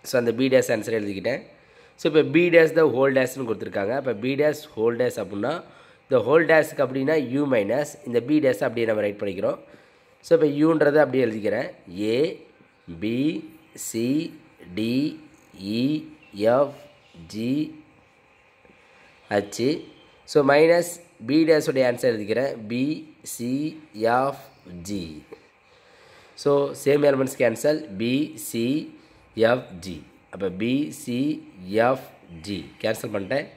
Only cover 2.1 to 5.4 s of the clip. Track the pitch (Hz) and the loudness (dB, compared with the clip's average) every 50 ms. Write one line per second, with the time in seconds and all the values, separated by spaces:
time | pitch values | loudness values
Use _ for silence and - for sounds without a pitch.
2.1 | 151 156 139 135 135 165 175 175 165 165 160 156 - 165 160 143 113 127 135 139 | 4 4 4 6 4 4 4 8 8 6 6 6 4 4 4 4 4 2 2 2
3.1 | 131 131 127 123 - 135 131 113 107 92 104 101 90 104 98 101 123 139 131 131 | 4 2 0 0 -2 -8 -4 -4 -4 -6 -6 -8 -4 -4 -2 -2 -4 -4 -4 -4
4.1 | 113 101 110 131 139 135 147 151 143 147 - - - 110 110 117 120 117 127 120 | -6 -4 -4 -4 0 2 0 0 0 -2 -12 -16 -6 -2 0 0 0 0 -2 -2
5.1 | - 117 101 92 101 101 | -2 -6 -8 -8 -6 -4